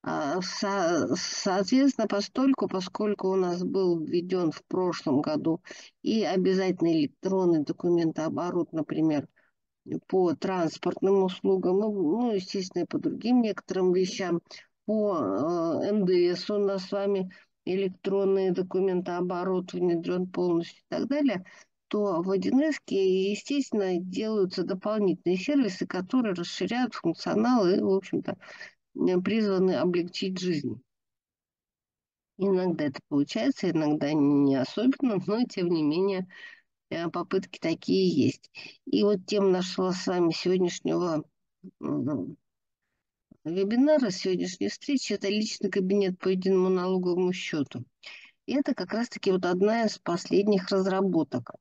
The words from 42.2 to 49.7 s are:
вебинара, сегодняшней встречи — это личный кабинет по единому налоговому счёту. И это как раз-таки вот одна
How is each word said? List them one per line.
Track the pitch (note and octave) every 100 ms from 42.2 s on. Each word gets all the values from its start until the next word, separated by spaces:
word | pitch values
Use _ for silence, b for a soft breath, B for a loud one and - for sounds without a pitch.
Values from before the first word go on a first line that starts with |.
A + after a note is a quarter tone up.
| F2 - _ _ _ _ _ _ _ _ _ -
вебинара, | D3+ F3 G3 A#3+ C#4+ D4+ A#3+
сегодняшней | F#3 F#3 F3+ F3+ - G3+
встречи — | - - C#4+ -
это | G3+ G3+
личный | G#3+ G#3+ - G3+
кабинет | G3 F#3 G3+ F#3+ F#3
по | F#3+
единому | F#3+ F#3 F#3+ F#3
налоговому | F#3 F3+ F#3 F3+ F3 F3+
счёту. | F3+ - D#3+ C#3 - - _ B B B B -
И |
это | B3+ D4+ -
как | F#3
раз-таки | G#3+ A#3+ - -
вот | F#3 F3+
одна | F3+ G3+